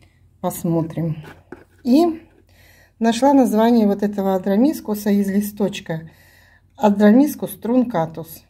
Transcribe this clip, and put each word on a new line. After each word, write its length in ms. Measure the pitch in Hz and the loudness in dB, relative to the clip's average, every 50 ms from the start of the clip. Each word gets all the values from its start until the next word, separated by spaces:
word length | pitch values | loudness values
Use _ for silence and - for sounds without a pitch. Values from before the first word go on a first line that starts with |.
| _ _ _ _ _ _ _ _ | _ _ _ _ _ _ _ _
Посмотрим. 760 | - 180 175 - - 170 165 165 160 160 - 151 165 165 156 - - - - - _ _ - - - _ _ _ | -8 -8 -6 -4 -4 -2 -2 -2 -2 -4 -6 -6 -6 -6 -6 -8 -12 -18 -20 -20 _ _ -20 -20 -20 _ _ _
И 400 | - 254 247 302 349 349 320 - - _ _ _ _ _ _ _ _ _ _ _ _ _ _ - | -2 2 2 4 4 2 -2 -6 -12 _ _ _ _ _ _ _ _ _ _ _ _ _ _ -2
нашла 340 | 220 233 226 233 254 285 285 | -2 -2 0 2 2 4 4
название 540 | 277 247 202 208 214 220 233 240 233 214 202 | 4 4 2 2 2 2 4 4 4 2 2
вот 160 | 202 202 214 | 0 0 -2
этого 320 | 208 208 196 190 196 190 | -4 -4 -2 -2 -2 -2
адромискуса 760 | 185 185 202 196 208 254 311 - - - - 214 208 - 214 | -2 0 0 0 2 2 0 0 -4 -6 -8 -8 -4 -2 0
из 180 | 202 202 196 196 | 0 0 0 0
листочка. 840 | 190 208 208 208 - - 208 175 - - - - 165 160 165 160 - _ _ _ _ _ _ _ _ _ _ _ _ | -2 -2 -2 -4 -4 -4 -4 -4 -4 -8 -8 -8 -8 -8 -10 -14 -20 _ _ _ _ _ _ _ _ _ _ _ _
Адромискус 840 | - - 208 202 202 214 208 214 262 294 294 - - - - - - | -2 0 0 2 4 4 6 6 6 4 2 -2 -6 -10 -12 -10 -10
трункатус. 880 | - 214 247 254 240 240 - 170 160 160 - 165 160 - - - _ | -6 -2 0 0 0 0 -2 -4 -4 -4 -8 -12 -16 -16 -20 -20 _